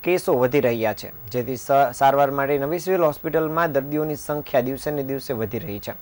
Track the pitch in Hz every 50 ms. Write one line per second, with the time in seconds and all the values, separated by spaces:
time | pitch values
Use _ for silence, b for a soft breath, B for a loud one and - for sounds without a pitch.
0 | - 175 180 - - - 170 127 123 127 123 147 127 123 117 117 110 107 107 -
1 | - - - - - - - 123 120 120 131 123 - - 139 139 139 123 123 -
2 | 139 135 139 139 143 139 139 139 139 135 147 143 139 143 165 180 160 180 190 185
3 | 175 151 143 - - 160 147 160 160 156 156 165 170 165 139 139 135 143 147 151
4 | 156 156 151 143 - - 147 147 147 - - 139 123 131 135 131 - 151 151 147
5 | 139 135 139 139 - - 135 110 110 104 - 117 - - 101 101 - - 110 -